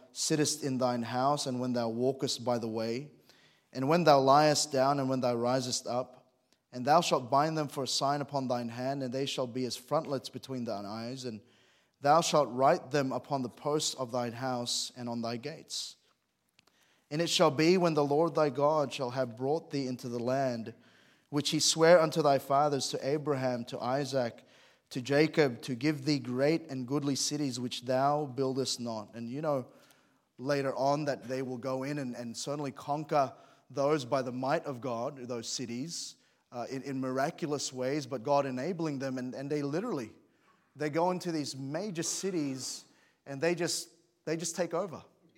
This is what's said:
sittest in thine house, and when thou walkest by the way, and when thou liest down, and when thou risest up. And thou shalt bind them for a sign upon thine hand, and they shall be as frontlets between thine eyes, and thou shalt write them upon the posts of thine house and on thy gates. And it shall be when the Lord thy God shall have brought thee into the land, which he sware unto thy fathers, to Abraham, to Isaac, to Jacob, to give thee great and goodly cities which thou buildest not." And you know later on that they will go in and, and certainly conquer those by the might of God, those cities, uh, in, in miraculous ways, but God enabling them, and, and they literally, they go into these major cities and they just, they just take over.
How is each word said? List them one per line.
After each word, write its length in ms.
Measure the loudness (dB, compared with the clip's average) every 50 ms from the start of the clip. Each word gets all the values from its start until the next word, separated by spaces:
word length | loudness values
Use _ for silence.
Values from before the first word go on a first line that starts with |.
| -20 -14
sittest 520 | -8 -4 -2 0 2 2 2 2 0 -2 -4
in 140 | -2 0 0
thine 240 | 0 0 0 0
house, 420 | -2 -2 -2 0 2 2 2 2 0
and 160 | -2 -4 -2
when 140 | -2 -2 0
thou 160 | 0 -2 -2
walkest 520 | 0 0 0 0 0 0 -2 -4 -4 -2
by 140 | -2 0 0
the 120 | 0 -2 -4
way, 420 | -4 -4 -2 -2 -4 -4 -6 -10 -16 -20 _ _ -20 _ _ _ _ _ _ _ -6
and 120 | -2 2
when 180 | 2 4 6 8
thou 140 | 8 8 8
liest 540 | 8 8 8 8 8 6 4 4 0 0
down, 260 | 2 2 4 4 4 2
and 120 | 0 0
when 100 | 0 0
thou 140 | 2 0 2
risest 520 | 2 2 2 0 0 0 -2 -4 -6 -4
up. 340 | -4 -2 -2 -4 -4 -8 -20 _ _ _ _ _ _ _ _ _ _ -10
And 120 | -4 2
thou 160 | 4 4 4
shalt 280 | 4 4 2 0 2 2
bind 280 | 2 2 4 2 0 -2
them 100 | -2 -2
for 160 | -4 -4 -4
a 20 |
sign 360 | -2 -2 0 0 0 0 -2
upon 260 | -2 -4 -4 -4 -2 -2
thine 220 | -2 -2 -2 -4
hand, 320 | -6 -4 -4 -4 -4 -4
and 100 | -4 -4
they 140 | -4 -4 -4
shall 200 | -2 -2 -4 -4
be 200 | -4 -4 -4 -4
as 100 | -4 -6
frontlets 540 | -8 -6 -2 -2 -2 -2 -2 -4 -6 -6 -8
between 340 | -14 -14 -12 -10 -8 -6 -6
thine 220 | -6 -6 -6 -6
eyes, 400 | -8 -8 -8 -8 -8 -10 -10 -10
and 160 | -10 -10 -12 -14 _ _ _ _ _ _ _ _ _ _ _
thou 220 | 4 6 6 6
shalt 260 | 6 4 4 4 2 2
write 400 | 2 4 4 6 4 4 2 0
them 220 | 0 0 0 0
upon 300 | -2 -4 -4 -4 -4 -2
the 80 | -2 -4
posts 420 | -8 -6 -4 -2 0 0 0 -2 -4
of 140 | -4 -6 -4
thine 220 | -2 -2 -2 -2
house 580 | -4 -6 -4 -4 -4 -2 -2 -4 -4 -4 -6 -6 -10
and 100 | -10 -8
on 140 | -6 -6 -4
thy 160 | -4 -4 -6
gates. 600 | -6 -8 -10 -12 -12 -14 -12 -10 -10 -10 -10 -14 _ _ _ _ _ _ _ _ _ _ _ _ _ _ _ _ _ _ _ _ _ _ -6
And 100 | -2 -2
it 80 | 0 2
shall 220 | 4 6 6 6
be 260 | 6 6 6 6 6
when 160 | 6 6 4
the 100 | 4 4
Lord 320 | 4 4 4 4 4 4 4
thy 140 | 4 2 2
God 420 | 2 2 2 4 4 4 2 0
shall 200 | -2 -4 -4 -4
have 260 | -2 -2 -2 -2 -4
brought 340 | -4 -2 -2 -2 -2 -4 -4
thee 160 | -4 -4 -4
into 220 | -4 -6 -6 -6 -6
the 100 | -6 -4
land, 540 | -2 0 0 0 0 0 -2 -4 -6 -10 -12 -16 -18 _ _ _ _ _ _ _ _ -4
which 220 | -2 -2 0 0
he 100 | 0 2
sware 400 | 2 2 4 6 8 10 10 10
unto 220 | 8 6 2 4
thy 160 | 4 4 4 4
fathers, 500 | 2 2 2 4 4 4 2 0 -2 -4
to 180 | -6 -4 -2
Abraham, 600 | -2 -2 0 0 -2 -2 0 0 -2 -2 -4 -6
to 120 | -8 -8 -6
Isaac, 640 | -4 -2 -2 -2 -2 -2 -2 -2 -2 -2 -4 -8 -18 _ _ -20 -20 _ _ _ _ -10
to 140 | -8 -6
Jacob, 580 | -2 2 4 4 4 4 4 4 4 4 2 -2
to 120 | -8 -8 -6
give 320 | -2 0 0 0 0 0
thee 140 | 0 0 0
great 500 | -2 -4 -2 2 2 2 2 0 -2 -6
and 180 | -8 -6 -4 -2
goodly 280 | -2 0 0 0 0
cities 440 | 0 -2 -2 -2 -2 -2 -2 -4 -4
which 240 | -6 -6 -8 -6 -4
thou 400 | -2 0 2 4 2 2 2 -2
buildest 560 | -4 -2 -2 -2 0 0 -2 -2 -2 -4 -4
not." 300 | -6 -6 -6 -8 -8 -10
And 160 | -12 -12 -10 -8
you 140 | -6 -4
know 240 | -2 0 0 0 -2 -6 -12 -20 -20 -20 _ _ _ _ _ _ _ _ _ -6
later 360 | -2 0 0 0 0 0 0
on 300 | 0 2 2 2 2 0
that 240 | 0 -2 -4 -4 -6
they 140 | -6 -4
will 160 | -4 -6 -6 -6
go 240 | -6 -4 -4 -4
in 160 | -4 -4 -4 -4
and, 180 | -4 -6 -6
and 180 | -8 -10 -10 -10
certainly 380 | -8 -6 -6 -6 -4 -6 -6
conquer 580 | -8 -8 -6 -4 -4 -4 -2 0 2 2 2 2 0 -8 -20 -20 _ _ _ -10
those 360 | -4 0 2 2 2 2 0
by 160 | 0 0 0
the 100 | 0 -2
might 320 | -4 -4 0 0 0 0 -2
of 160 | -4 -8 -6
God, 480 | -6 -6 -4 -4 -4 -6 -8 -8 -10 -8
those 220 | -8 -6 -6 -6
cities, 640 | -6 -6 -6 -6 -6 -6 -8 -8 -8 -10 -10 -12 -14 _ _ _ _ _ _ _
uh, 140 | -10 -8 -8 -6
in, 120 | -8 -8
in 180 | -8 -6 -6 -4
miraculous 720 | -4 -2 0 0 0 -2 -2 -4 -4 -4 -2 -2 -4 -6
ways, 340 | -6 -4 -2 -2 -2 -2 -4
but 160 | -4 -8 -4
God 240 | 0 2 2 4 2
enabling 520 | 2 -2 -4 -4 -4 -4 -2 -2 -2 -2 -4
them, 200 | -4 -4 -4 -4
and, 160 | -6 -6 -6
and 160 | -6 -4 -2
they 120 | -2 -2
literally, 480 | -2 -2 -2 -2 -2 -4 -4 -4 -6 -8 -12 -18 _ _ _ _ _ _ _ _ _ _ -8
they 140 | -6 -4 -2
go 200 | 0 2 2 2
into 220 | 0 0 -2 -4
these 240 | -4 -2 -4 -4 -6
major 460 | -8 -8 -6 -6 -6 -6 -6 -4 -4
cities 840 | -4 -4 -4 -4 -4 -4 -2 -2 -2 -2 -4 -6 -8 -10 -10 -12 -14 _ _ _ _ _ _ _ -14
and 140 | -12 -6 -2
they 140 | 0 0 0
just, 340 | 0 -2 -2 -2 -4 -8 -10 _ _ _ _ _ _ -6
they 120 | -6 -4
just 180 | -4 -4 -4 -4
take 180 | -4 -4 -2 -2
over. 280 | -4 -4 -4 -8 -14 -16 _ _ _ _ _ _